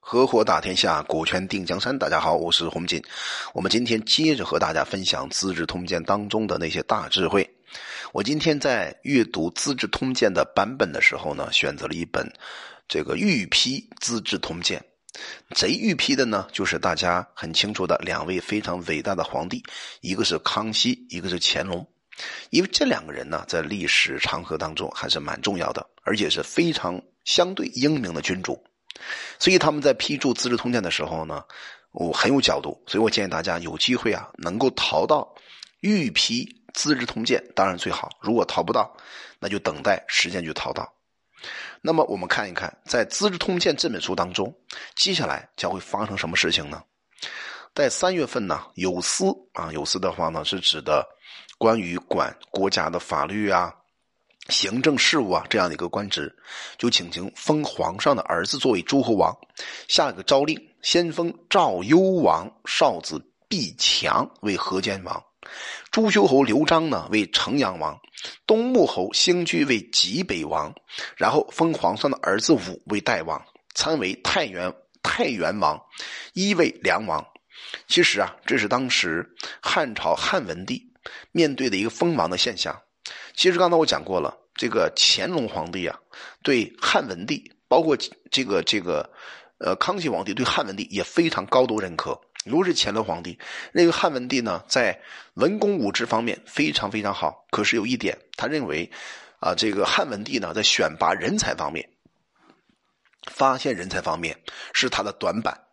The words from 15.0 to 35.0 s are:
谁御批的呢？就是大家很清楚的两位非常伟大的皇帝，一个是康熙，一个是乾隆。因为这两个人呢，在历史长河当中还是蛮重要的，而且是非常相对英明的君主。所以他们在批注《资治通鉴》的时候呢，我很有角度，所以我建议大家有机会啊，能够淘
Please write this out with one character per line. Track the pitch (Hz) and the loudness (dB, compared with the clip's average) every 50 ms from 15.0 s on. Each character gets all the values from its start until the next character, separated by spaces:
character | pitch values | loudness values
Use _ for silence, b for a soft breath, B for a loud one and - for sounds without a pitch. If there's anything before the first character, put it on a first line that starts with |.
| _ - B B B B B B B B - - | _ -20 B B B B B B B B -2 0
谁 | - - | 2 2
御 | 170 - - 220 | 0 2 2 2
批 | 175 131 - - 143 | 2 2 2 2 4
的 | 127 131 | 2 2
呢？ | 117 107 98 95 - | 2 2 -2 -2 -4
就 | - - 101 | -6 -4 -2
是 | 85 85 80 | -2 -2 0
大 | - 92 85 | 0 0 0
家 | 78 - 90 87 90 87 - _ | 2 2 2 2 2 -2 -4 _
很 | - - 82 | -12 -10 -4
清 | 80 - - 101 104 | -2 0 0 0 -2
楚 | - 92 | -4 0
的 | 85 85 - | 0 0 0
两 | - 90 82 - 76 | 0 -4 -4 -4 -4
位 | 82 92 90 | -4 -4 -4
非 | - - 104 107 | -4 -2 -4 -2
常 | - - 87 90 85 | -2 -2 -6 -6 -4
伟 | 85 80 76 | -4 -4 -2
大 | - 104 | -2 -2
的 | 98 87 82 | -2 -2 -4
皇 | - - - 165 - | -4 -4 -6 -4 -4
帝， | - 247 - B B B B B B B | -8 -8 -10 B B B B B B B
一 | - - 92 | -6 -6 -2
个 | 104 110 | 0 0
是 | - 87 78 | 0 0 0
康 | - - - 101 107 113 | -2 -2 -2 0 -2 -2
熙， | 113 - - 123 127 - - _ | 0 0 2 2 0 -2 -6 _
一 | - 87 | -10 -8
个 | 85 95 | -6 -6
是 | 90 87 | -4 0
乾 | - - - 73 80 | 0 0 0 0 -2
隆。 | 95 90 87 92 _ _ _ _ _ B B B B B B B B | -4 -6 -6 -8 _ _ _ _ _ B B B B B B B B
因 | - 151 | 0 0
为 | 185 196 | 0 2
这 | - - 294 | 0 0 2
两 | 262 - - - | 2 0 -2 -4
个 | 78 | -10
人 | 71 67 64 67 | -12 -10 -8 -6
呢， | 82 80 - - | -6 -8 -6 -4
在 | - 85 | -4 -4
历 | 80 76 104 101 85 73 | -2 -2 -6 -4 -2 0
史 | - - - - 67 67 | 2 2 2 0 0 -2
长 | - - - - | -2 -2 -4 -6
河 | 85 - 80 | -6 -6 -6
当 | 78 - 78 | -6 -6 -6
中 | 80 - - - - | -6 -6 -8 -6 -8
还 | - - - | -8 -4 -2
是 | - 76 | -4 -4
蛮 | 71 73 69 - | -2 -8 -8 -4
重 | - 104 101 87 | -2 -2 -2 -2
要 | 73 - | -4 -4
的， | - - - _ _ - _ | -4 -6 -10 _ _ -8 _
而 | - 113 | -2 0
且 | 104 101 147 | 0 0 -2
是 | - - - | -2 -2 -4
非 | - - - 170 170 | -2 0 0 2 2
常 | 151 - - 92 87 95 - _ _ _ _ | 0 -2 -4 -4 -6 -6 -12 _ _ _ _
相 | - - - 233 185 | 0 2 2 2 2
对 | 190 - - - - | 0 -6 -6 -6 -4
英 | 123 127 147 156 143 | 0 2 2 2 0
明 | 117 90 82 | -2 -4 -6
的 | 78 | -4
君 | - - - 92 | -4 -4 -4 -4
主。 | 92 - 65 - _ _ _ _ _ _ B B B B B B B B B B | -4 -6 -8 -8 _ _ _ _ _ _ B B B B B B B B B B
所 | - 185 | 4 6
以 | 185 175 | 6 6
他 | 143 151 | 6 4
们 | 151 151 | 2 4
在 | 139 147 | 4 4
批 | 131 - - - 147 | 4 4 0 -4 -2
注 | 135 - 135 117 | 0 2 2 2
《资 | - - 123 | 2 0 0
治 | 120 | 0
通 | 117 - 123 | 0 0 0
鉴》 | 123 117 | 0 0
的 | 98 87 | 0 0
时 | - - 78 | -2 -2 -4
候 | 78 82 80 | -4 -4 -6
呢， | 80 78 76 71 - B B B B B B B B B | -6 -6 -6 -8 -10 B B B B B B B B B
我 | _ - 87 82 | _ -4 -2 -2
很 | 78 - - 107 | 0 2 2 4
有 | 135 - | 4 4
角 | 82 - 73 69 | 4 2 0 0
度， | 69 73 - - _ | -2 -6 -10 -10 _
所 | - - 101 | -2 0 2
以 | 113 | 2
我 | 110 | 4
建 | - - 101 | 2 0 -2
议 | 95 | -2
大 | 82 85 | -2 -4
家 | 82 95 85 85 | -2 -2 -4 -4
有 | 85 80 82 | -4 -6 -4
机 | 80 - - 127 | -2 0 0 0
会 | 120 - 117 | 2 2 0
啊， | 98 85 - - - - | -2 -2 -6 -12 -16 -8
能 | - 85 90 110 | -8 -6 -2 2
够 | 135 131 | 0 0
淘 | 127 - - - - 76 | 2 0 -2 0 2 0